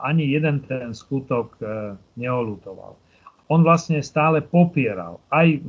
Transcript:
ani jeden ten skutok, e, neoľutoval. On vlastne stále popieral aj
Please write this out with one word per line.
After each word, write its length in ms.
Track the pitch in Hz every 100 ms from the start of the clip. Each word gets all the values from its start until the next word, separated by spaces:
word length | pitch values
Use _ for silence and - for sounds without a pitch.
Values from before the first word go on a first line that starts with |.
ani 240 | 131 160 143
jeden 400 | 147 156 143 -
ten 240 | 131 120
skutok, 640 | 110 - 135 131 123 113 _
e, 320 | 110 107 104 98 _ 117
neoľutoval. 800 | 123 123 113 101 98 92 - - _ _ - _ _
On 80 | 160
vlastne 400 | 165 170 - 151
stále 400 | - 156 151 143
popieral 800 | - 175 175 147 120 95 85 87 _
aj 320 | 147 165 151